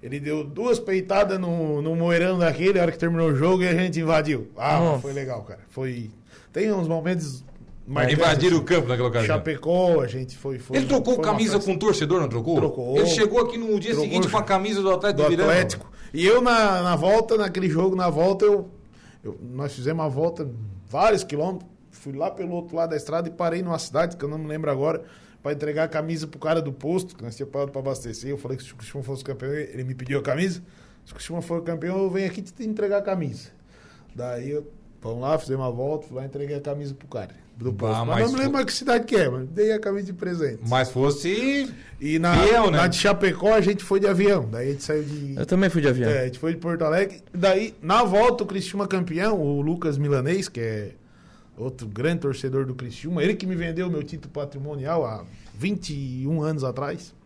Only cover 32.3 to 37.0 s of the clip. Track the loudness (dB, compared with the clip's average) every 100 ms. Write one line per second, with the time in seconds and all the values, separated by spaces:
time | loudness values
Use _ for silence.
32.3 | -6 -12 -10 -8 -2 0 0 0 -4 -4
33.3 | -8 -16 -20 _ -20 -20 -20 -20 -10 -8
34.3 | -8 -6 -6 -8 -20 -20 -12 -8 -4 0
35.3 | -2 0 -2 -2 -2 -4 -4 -6 -10 -10
36.3 | -8 -6 -6 -6 -8 -8 -12